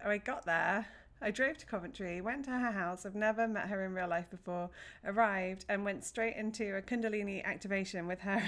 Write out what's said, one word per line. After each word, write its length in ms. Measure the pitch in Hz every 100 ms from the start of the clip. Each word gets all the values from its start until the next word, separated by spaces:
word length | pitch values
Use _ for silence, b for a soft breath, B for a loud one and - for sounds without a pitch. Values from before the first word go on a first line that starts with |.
I 140 | 202 208
got 260 | 208 -
there, 440 | - 165 165 196 214 B B -
I 100 | 214
drove 260 | 214 269 311
to 60 | -
Coventry, 540 | 214 175 - 185 175
went 240 | 196 277 269
to 60 |
her 200 | 254 247
house. 340 | 202 175 180 202
I've 100 | 202
never 320 | 214 220 226
met 220 | 214 190
her 160 | 196 190
in 80 |
real 160 | 185 180
life 200 | 170 175
before. 400 | 185 - 175 175 B B B -
Arrived 600 | 202 226 190 185 190 -
and 160 | 202 202
went 180 | 196
straight 320 | - - 226 226
into 400 | 214 214 208 196
a 60 |
Kundalini 640 | 190 247 226 214 202 196 -
activation 600 | 170 196 196 190 185 175
with 140 | 185
her 220 | 196 196